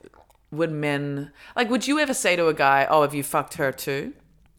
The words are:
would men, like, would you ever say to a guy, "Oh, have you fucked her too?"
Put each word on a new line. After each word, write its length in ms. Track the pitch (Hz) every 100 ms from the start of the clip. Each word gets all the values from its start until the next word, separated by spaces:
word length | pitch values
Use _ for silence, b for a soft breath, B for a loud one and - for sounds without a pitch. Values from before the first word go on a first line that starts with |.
| - - _ _ _
would 180 | 147 165
men, 600 | 151 147 143 143 143 147 B B -
like, 140 | 233
would 160 | 247 254
you 100 | 294
ever 140 | 294
say 240 | 254 196 175
to 100 | 165
a 60 |
guy, 320 | 151 139 139 135
"Oh, 100 | 156
have 140 | 143
you 80 | 143
fucked 320 | 135 156 139
her 180 | - 135
too?" 400 | 127 - 139 202 294 _ _ _